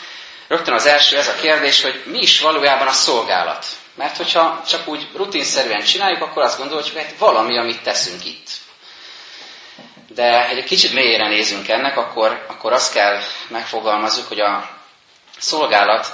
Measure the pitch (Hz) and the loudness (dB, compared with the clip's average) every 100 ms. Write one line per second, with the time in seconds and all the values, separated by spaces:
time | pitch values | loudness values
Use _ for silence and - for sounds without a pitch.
0 | - - - - - 165 156 117 147 147 | -18 -18 -18 -18 -4 -2 2 4 6 6
1 | - 143 143 - 156 151 139 139 139 131 | 6 4 0 0 2 2 4 2 2 -4
2 | 139 220 202 - 151 156 143 135 135 127 | -6 0 2 4 4 4 4 4 2 2
3 | - 123 104 92 85 73 - - - - | 2 2 2 0 0 -4 -10 -14 -16 -8
4 | 143 - - 170 165 - - 170 170 151 | -6 -4 0 2 2 0 -4 -4 -4 -10
5 | - - 202 156 135 143 120 107 - 180 | -8 -6 -4 -4 -2 0 0 0 0 0
6 | 196 165 160 - 123 - 139 156 147 160 | 0 0 -2 0 0 0 -6 -6 -6 -8
7 | 147 - 214 110 117 120 120 117 - 101 | -10 2 4 4 2 0 -2 -4 -4 -2
8 | 90 90 87 - - - - - - - | -4 -8 -14 -16 -16 -18 -18 -20 -20 -20
9 | - - - - - - - - - - | -20 -20 -20 -20 -20 -20 -20 -20 -20 -20
10 | - - 120 120 123 127 131 - - 127 | -12 0 2 4 2 -2 -2 0 2 2
11 | 123 110 104 107 107 101 98 113 139 123 | 2 2 2 0 0 -4 -2 0 0 -2
12 | 117 117 110 117 - - 113 123 - - | -4 0 0 0 -8 -8 -2 0 0 2
13 | 101 101 - - - 117 117 113 107 107 | 2 0 -4 -12 -10 -10 -8 -4 -2 0
14 | 110 117 117 104 104 101 - - - _ | -2 -4 -4 -2 -2 -2 -8 -16 -20 _
15 | _ _ _ - - 156 135 104 101 110 | _ _ _ -8 -4 -2 2 4 4 2
16 | - | -2